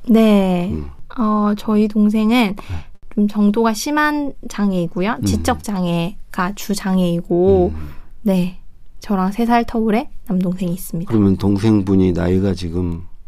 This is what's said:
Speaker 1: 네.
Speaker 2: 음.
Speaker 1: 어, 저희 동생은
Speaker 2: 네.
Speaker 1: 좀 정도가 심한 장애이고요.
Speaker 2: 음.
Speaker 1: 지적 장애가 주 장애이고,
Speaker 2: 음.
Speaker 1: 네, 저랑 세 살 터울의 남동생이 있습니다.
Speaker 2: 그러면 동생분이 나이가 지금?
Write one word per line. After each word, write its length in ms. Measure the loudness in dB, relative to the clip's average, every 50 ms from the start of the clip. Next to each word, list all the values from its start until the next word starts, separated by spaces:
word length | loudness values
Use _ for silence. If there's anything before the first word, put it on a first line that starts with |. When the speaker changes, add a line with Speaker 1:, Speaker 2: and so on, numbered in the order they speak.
| 0 2
Speaker 1:
네. 640 | 4 6 6 6 6 4 4 2 0 0 -2 -4
Speaker 2:
음. 180 | -4 -6 -8 -8 -10 -14 -14 -12 -6 -4
Speaker 1:
어, 340 | -2 0 0 0 0 0 -2
저희 320 | -2 -2 0 2 2 2 2
동생은 680 | 2 2 2 4 4 2 2 4 4 4 2 2 0
Speaker 2:
네. 0 | -6 -8 -8 -8 -8 -8 -10 -16 -16 -14 -8 -2
Speaker 1:
좀 140 | 0 0 0
정도가 460 | 2 2 2 2 4 4 2 0 0
심한 600 | -2 -4 -2 0 0 0 0 0 -2 -2 -4 -6 -8 -12 -10
장애이고요. 680 | -4 -2 0 0 0 0 -2 -2 -2 -2 -2 -2 -2 -2
Speaker 2:
음. 40 | 0
Speaker 1:
지적 380 | 0 0 0 0 0 -2 -2 -2
장애가 880 | -6 -4 -2 -2 0 0 0 -2 -4 -6 -8 -12 -10 -6 -4 -4 -4 -4
주 180 | -6 -6 -4 -4
장애이고, 1000 | -4 -2 0 2 2 2 2 0 0 -2 0 2 2 4 4 4 4 4 2 0
Speaker 2:
음. 140 | -4 -8 -10 -10 -12 -12 -12 -10 -6 0
Speaker 1:
네, 340 | 0 2 2 0 -2 -4 -8 -14 -16 -16 -16 -16 -16 -14 -12
저랑 320 | -6 -2 -2 0 0 -2
세 140 | 0 -2 0
살 180 | 2 2 2 2
터울의 440 | 0 -2 -2 0 2 2 0 0 -2 -8 -8 -6 -4
남동생이 460 | -2 0 0 0 -2 -2 -2 -4 -4
있습니다. 340 | -6 -8 -8 -6 -6 -4 0
Speaker 2:
그러면 260 | 2 4 4 4 4 2
동생분이 760 | 2 0 2 2 4 4 4 4 4 4 4 4 4 4 2
나이가 400 | 2 2 2 2 2 2 0 0
지금? 480 | -2 -4 -4 -4 -2 -2 -2 -4 -6 -8 -12 -14 -14 -12